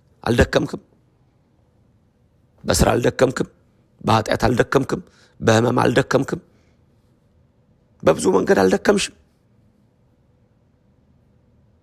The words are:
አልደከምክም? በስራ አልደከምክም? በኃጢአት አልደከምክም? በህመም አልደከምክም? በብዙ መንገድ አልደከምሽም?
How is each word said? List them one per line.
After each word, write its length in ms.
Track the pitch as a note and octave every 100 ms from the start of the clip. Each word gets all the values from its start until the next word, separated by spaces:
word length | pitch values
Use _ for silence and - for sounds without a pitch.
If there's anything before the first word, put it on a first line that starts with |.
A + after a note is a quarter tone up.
| _ _
አልደከምክም? 580 | - A#2+ C3 C3 - - - _ _ _ _ _ _ _ _ _ _ _ _ _ _ _ _ _
በስራ 240 | - - -
አልደከምክም? 580 | A2 B2 - C3 - - _ _ _ _ _
በኃጢአት 420 | G#2+ A2 - -
አልደከምክም? 560 | A2+ B2 C3 C#3 C3+ - - _ _ _
በህመም 380 | G#2+ A2 A#2+ B2
አልደከምክም? 640 | B2 B2+ - C3+ - F3 - _ _ _ _ _ _ _ _ _ _ _ _ _ _ _
በብዙ 220 | - G#3+ F#3
መንገድ 280 | F#3+ F#3 G3
አልደከምሽም? 560 | F#3+ G3 - G3 - - _ _ _ _ _ _ _ _ _ _ _ _ _ _ _ _ _ _ _ _ _ _ _ _ _ _